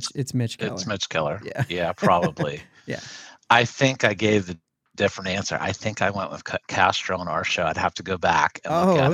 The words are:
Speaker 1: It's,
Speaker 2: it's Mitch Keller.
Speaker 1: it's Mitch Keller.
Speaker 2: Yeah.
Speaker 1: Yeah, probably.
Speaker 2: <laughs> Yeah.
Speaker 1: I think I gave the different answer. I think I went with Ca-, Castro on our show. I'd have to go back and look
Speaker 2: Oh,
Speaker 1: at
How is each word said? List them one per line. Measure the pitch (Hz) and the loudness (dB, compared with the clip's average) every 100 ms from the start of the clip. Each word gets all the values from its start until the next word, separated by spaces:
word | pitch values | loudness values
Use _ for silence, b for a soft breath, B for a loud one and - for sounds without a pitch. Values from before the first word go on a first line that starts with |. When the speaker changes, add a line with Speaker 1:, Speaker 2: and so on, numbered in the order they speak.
| - | -2
Speaker 1:
It's, | - | -6
Speaker 2:
it's | 135 127 | -4 -2
Mitch | 113 - | -2 -4
Keller. | 110 | -6
Speaker 1:
it's | 104 95 | -6 -6
Mitch | 101 - | -4 -4
Keller. | 82 76 85 | -2 -2 -2
Speaker 2:
Yeah. | - - 135 | -6 -6 -4
Speaker 1:
Yeah, | 87 85 | -2 -2
probably. | 92 104 87 87 76 76 73 - | 2 4 4 4 -2 -4 -6 -12
Speaker 2:
<laughs> | _ - | _ -10
Yeah. | 65 B B B B - | -10 B B B B 4
Speaker 1:
I | 117 120 | 4 4
think | - 135 131 117 | 2 0 2 0
I | |
gave | 101 107 107 90 | 2 4 2 0
the | 85 _ _ _ - | -8 _ _ _ 0
different | 98 - 95 | 0 0 -4
answer. | 95 92 - | -4 -2 -2
I | 98 | -4
think | 98 110 104 | -4 -6 -2
I | 98 | -2
went | 101 95 | -2 -6
with | - - | -8 -8
Ca-, | - - | -8 -4
Castro | - 92 - - 92 | 2 2 2 -2 -4
on | 85 | -2
our | 80 | -4
show. | 90 - 80 | -2 0 0
I'd | 76 | 0
have | 90 - | -2 -2
to | |
go | 85 92 | -6 0
back | 87 82 - - | 2 4 2 0
and | - | -4
look | 165 185 165 | 2 4 4
Speaker 2:
Oh, | |
Speaker 1:
at | 135 | 4